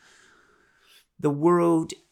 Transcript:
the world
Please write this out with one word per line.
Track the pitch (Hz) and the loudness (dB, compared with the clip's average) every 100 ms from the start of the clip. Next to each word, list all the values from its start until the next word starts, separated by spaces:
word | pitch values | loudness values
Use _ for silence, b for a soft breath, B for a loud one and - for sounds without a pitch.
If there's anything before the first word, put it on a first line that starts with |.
| b b b b b b b b b b b - | b b b b b b b b b b b -6
the | 151 | -4
world | 143 160 175 170 165 160 - _ | 0 2 2 2 0 -2 -10 _